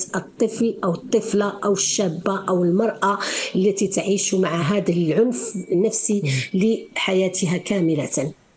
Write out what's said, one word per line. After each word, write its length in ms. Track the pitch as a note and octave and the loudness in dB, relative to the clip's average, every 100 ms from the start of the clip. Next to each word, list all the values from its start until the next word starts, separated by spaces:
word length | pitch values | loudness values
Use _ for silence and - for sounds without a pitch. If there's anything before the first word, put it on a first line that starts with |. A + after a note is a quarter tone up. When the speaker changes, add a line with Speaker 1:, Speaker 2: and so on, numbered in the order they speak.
| - F#3+ | -4 -6
Speaker 1:
الطفل 640 | F#3 - A3 - A#3 - | -6 -2 -2 0 -2 0
أو 100 | G3 | -2
الطفلة 580 | E3+ - A3+ G#3+ G3+ G3+ G3 | -4 0 0 2 0 0 -2
أو 80 | G3+ | 0
الشابة 720 | G3 - - G3 D#3 - G2 - | 0 0 0 -2 -2 -2 -4 0
أو 160 | F3+ | 2
المرأة 540 | F3 F3+ A3 - F#3+ G3 - - - | 2 2 0 0 0 0 -2 -4 -4
التي 340 | - F#3+ G3 F#3+ | 0 2 2 0
تعيش 460 | F3 F3 G3 - | 0 0 0 0
مع 280 | F#3+ F#3 E3 | 0 2 0
هذا 300 | D3 G#3 F#3 | 0 2 2
العنف 600 | F3 E3 D#3 A#3+ A#3+ - F#3 F3+ | 2 2 4 2 0 -6 -8 -2
النفسي 500 | F3 G3+ - - G#3 | 0 2 0 0 0
Speaker 2:
مم. 360 | D#3 C3 - F#3+ | 0 -2 -2 0
Speaker 1:
لحياتها 960 | G#3+ A3+ - - - F#3 F#3 F#3 F3 F3 | 2 0 -4 -6 0 2 2 0 -2 -2
كاملة. 760 | F3 G3+ E3 D3+ C3 - C#3 - _ | -2 0 2 0 -2 -4 -4 -8 _